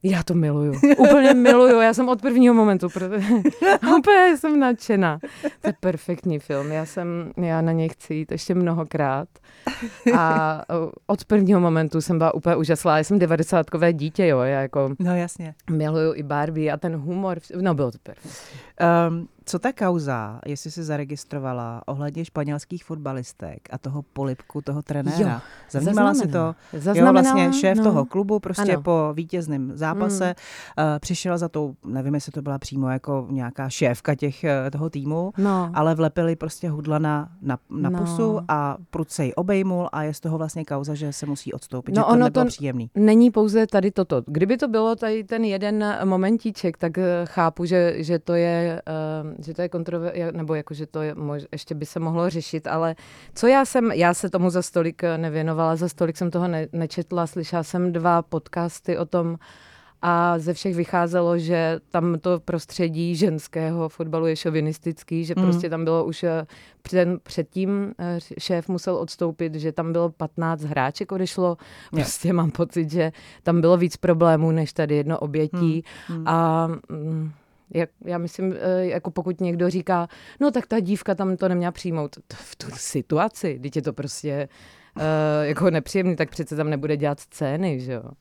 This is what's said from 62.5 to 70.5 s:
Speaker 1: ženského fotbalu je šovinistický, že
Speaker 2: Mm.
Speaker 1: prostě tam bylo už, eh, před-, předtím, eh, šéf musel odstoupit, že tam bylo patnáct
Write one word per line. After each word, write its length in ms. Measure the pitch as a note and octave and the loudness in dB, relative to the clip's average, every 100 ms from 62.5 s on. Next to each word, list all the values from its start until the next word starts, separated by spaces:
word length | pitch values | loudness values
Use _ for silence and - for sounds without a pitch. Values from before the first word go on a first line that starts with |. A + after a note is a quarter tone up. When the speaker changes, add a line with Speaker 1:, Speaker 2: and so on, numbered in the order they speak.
| E3+ - - E3+ D#3+ E3+ E3 | -6 -6 -4 -2 -2 -4 0
Speaker 1:
ženského 720 | G3 D#3 - E3 D#3+ E3+ D#3+ | 0 0 -6 -6 -4 -4 -6
fotbalu 380 | - E3 D#3+ E3 | -6 -6 -2 -2
je 100 | D#3 | -2
šovinistický, 880 | E3+ D#3 D3+ D#3 E3+ D#3 - E3 | -2 -2 -2 -4 -8 -10 -6 -6
že 100 | E3 E3+ | -4 0
Speaker 2:
Mm. 60 | |
Speaker 1:
prostě 260 | F#3 F3 F3 | 2 2 -2
tam 140 | E3 | -4
bylo 200 | D#3+ E3 | 0 0
už, 180 | D#3+ D#3+ | 0 -2
eh, 220 | F3 E3 D#3+ - - _ | -2 -2 -6 -16 -20 _
před-, 400 | - F#3 F3 F3+ | -2 2 2 0
předtím, 720 | - - D#3 F#3 F#3+ G3+ G3+ - | -6 -6 -6 -4 -2 -2 -4 -8
eh, 200 | F3 E3+ - - | -6 -6 -8 -12
šéf 300 | - F3 D#3+ | -4 -4 -2
musel 280 | F3+ - F3+ | -4 -2 -4
odstoupit, 580 | E3 - E3+ D#3 E3 | -4 -4 -4 -4 -6
že 180 | D#3 D#3+ | -4 -6
tam 200 | D#3 E3 | -4 -2
bylo 180 | E3 E3+ | 0 -2
patnáct 520 | - D#3+ - E3 | -4 -8 -4 -4